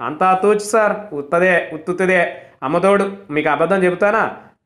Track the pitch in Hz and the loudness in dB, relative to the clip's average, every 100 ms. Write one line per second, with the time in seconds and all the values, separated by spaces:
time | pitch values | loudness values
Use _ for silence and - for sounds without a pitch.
0 | 175 151 185 185 202 214 - 226 208 196 | -10 -2 0 2 2 0 0 0 0 -2
1 | - 147 139 170 185 170 - 156 180 170 | -8 -10 -2 2 2 2 -2 -10 -8 -2
2 | 185 185 147 - - _ 135 170 190 202 | 2 2 0 -4 -18 _ -4 0 2 2
3 | 196 - - 147 151 143 165 196 180 175 | 0 -6 -6 -2 0 0 0 2 0 2
4 | 208 214 139 - - _ | 0 0 -2 -6 -20 _